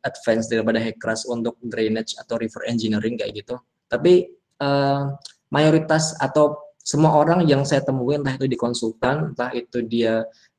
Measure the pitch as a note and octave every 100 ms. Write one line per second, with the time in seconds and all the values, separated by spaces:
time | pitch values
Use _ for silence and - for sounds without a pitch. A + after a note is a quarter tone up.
0 | - - - A2+ A2+ A2+ A2 A2+ A2+ -
1 | A2+ A2 - A#2 A#2 - A#2+ A2 A2 A2
2 | A2 - - A#2 A2+ - - A#2 A2 G#2+
3 | A2 A#2+ G#2 G#2 - B2+ _ _ _ -
4 | E3 F3+ F3+ - _ - C#3+ C#3 C#3 C#3
5 | C#3 C#3 - _ _ C#3+ D#3 D#3 D#3+ D#3+
6 | D#3+ - C3+ D3+ D3 - - _ - D3
7 | D#3 D3+ D3+ F3 D#3+ C3+ C#3 C#3 C3+ C3
8 | B2 D3 C#3 C3 C3 A#2+ A#2+ A#2+ A2+ -
9 | B2 D3 D#3 B2+ B2 B2 - B2 A2+ A#2
10 | A2+ A2+ A2+ - _